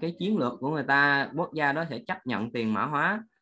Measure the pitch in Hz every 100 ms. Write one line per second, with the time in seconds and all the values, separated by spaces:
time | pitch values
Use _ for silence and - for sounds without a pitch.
0 | 165 170 185 208 123 117 131 156 139 139
1 | 143 139 - 151 - 156 143 151 165 120
2 | - 180 127 104 117 123 110 104 131 147
3 | 170 214 220 _